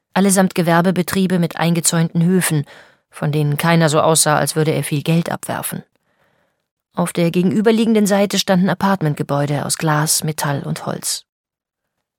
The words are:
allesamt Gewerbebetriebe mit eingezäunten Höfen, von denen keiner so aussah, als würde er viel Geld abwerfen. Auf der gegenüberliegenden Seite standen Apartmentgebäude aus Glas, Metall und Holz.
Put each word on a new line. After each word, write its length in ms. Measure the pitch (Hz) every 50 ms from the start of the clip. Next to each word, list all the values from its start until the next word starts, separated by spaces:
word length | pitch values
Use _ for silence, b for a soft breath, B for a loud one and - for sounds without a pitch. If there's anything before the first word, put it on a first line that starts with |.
| b b -
allesamt 400 | 185 196 202 185 196 185 185 -
Gewerbebetriebe 840 | - 170 170 165 170 175 190 175 185 170 - - 196 190 175 185
mit 200 | 175 170 160 -
eingezäunten 680 | - 160 170 170 175 - - - 165 165 165 - 175 165
Höfen, 420 | 180 185 185 165 - 160 151 135 B B B B B B B B B
von 200 | - - 160 151
denen 260 | 143 151 151 147 147
keiner 320 | 143 - 170 170 165 165 151
so 120 | 147 156
aussah, 360 | - 160 160 151 - 151 151
als 180 | 147 143 139 -
würde 160 | 160 151 156
er 120 | 135 139 139
viel 200 | - 156 143 -
Geld 280 | - 165 170 - -
abwerfen. 520 | - - - - - - - - - - - _ _ _ _ _ _ _ _ _ _ _ _ _ _ _ _ _ _ _ _ _ _
Auf 200 | - 175 170 -
der 160 | 175 170 170
gegenüberliegenden 800 | 160 180 180 185 127 214 202 233 226 220 233 220 226 214 208
Seite 320 | 185 202 196 202 196 - 190
standen 300 | - - 190 180 185 196
Apartmentgebäude 960 | 170 - - 196 196 - 156 151 143 - 147 - 143 143 143 143 147 139 -
aus 120 | - -
Glas, 460 | - - 160 151 151 151 156 - - -
Metall 400 | 156 151 - - 147 139 139 -
und 240 | 151 160 - -
Holz. 380 | - - - - - - - - _ _ _ _ _ _ _ _ _ _ _ _ _ _ _ _ _ _